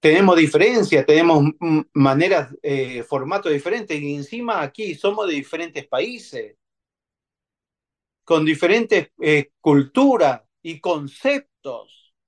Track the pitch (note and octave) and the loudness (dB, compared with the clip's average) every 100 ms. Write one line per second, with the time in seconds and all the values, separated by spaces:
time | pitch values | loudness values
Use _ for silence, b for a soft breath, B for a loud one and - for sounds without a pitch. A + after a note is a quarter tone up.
0 | D#3 E3+ G3 E3+ D3+ D3 G#3 A#3+ E3+ D3+ | 4 4 4 4 4 4 2 2 2 2
1 | - D#3 E3+ D#3+ D3 - E3+ D#3 D3+ - | 4 4 4 4 2 0 -2 -2 -2 0
2 | C#3 C3+ F3+ F3+ C3 C#3 D#3 C#3 B2+ B2 | 2 2 2 0 -2 -10 -6 -4 -6 -8
3 | A2+ C#3 C3+ G3 F#3+ D3 E3+ A#3 G#3+ D3+ | -8 -8 -6 -6 -4 -4 -4 -6 -6 -8
4 | C#3+ C#3+ C#3+ A#3 A#3 G3+ C#3+ - G#3+ D#3 | -8 -10 -10 -10 -6 -6 -6 -10 -12 -6
5 | G3 G#3 G3+ D3 C3+ D#3+ E3+ D3+ - C3 | -4 -4 -4 -6 -8 -12 -10 -12 -8 -6
6 | G#3 A#3+ - C3 G#2+ _ _ _ _ _ | -6 -10 -16 -16 -16 _ _ _ _ _
7 | _ _ _ _ _ _ _ _ _ _ | _ _ _ _ _ _ _ _ _ _
8 | _ _ _ D#3+ D#3 D3+ F3 A3 A3 G3 | _ _ _ 0 0 0 0 0 0 -2
9 | D3+ _ D3+ D3+ C#3 _ E3 C#3+ C3+ - | -2 _ 0 0 -2 _ 2 2 2 2
10 | C#4 A#3+ D3+ A#2+ _ _ E3 D#3 F3+ D#3+ | 2 4 0 0 _ _ -16 -10 -6 -6
11 | C#3 - C4 C#4 C#4 _ C#3+ A#2 - _ | -6 -6 -4 -4 _ _ -14 -14 -16 _
12 | _ _ | _ _